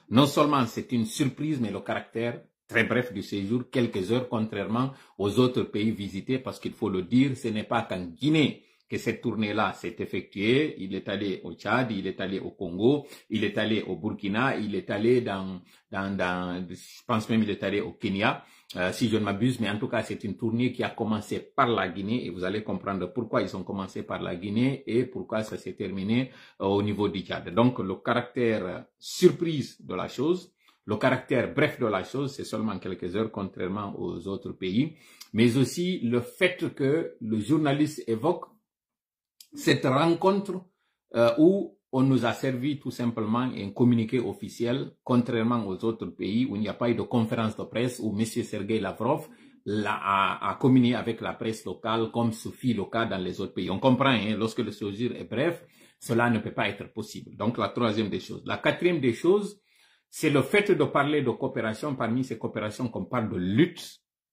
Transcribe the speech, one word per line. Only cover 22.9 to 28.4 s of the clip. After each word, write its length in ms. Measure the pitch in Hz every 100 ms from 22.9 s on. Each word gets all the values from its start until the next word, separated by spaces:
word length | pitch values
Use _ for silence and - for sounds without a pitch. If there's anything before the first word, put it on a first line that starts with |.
| 98 90
pourquoi 280 | 123 113 120
ils 140 | 95 95
ont 80 |
commencé 400 | 92 98 92 107
par 180 | - 92
la 140 | 90 90
Guinée 480 | 101 107 131 135 110
et 180 | 113 -
pourquoi 380 | 95 90 110
ça 140 | 110 -
s'est 160 | 95
terminé, 580 | - 98 95 98 120 131 - - -
euh, 40 | 98
au 160 | 101
niveau 280 | 104 98 101
du 100 | 95
Tchad. 280 | 90 87 87
Donc, 260 | 90 123 127
le 160 | 95 92
caractère, 720 | - 120 120 127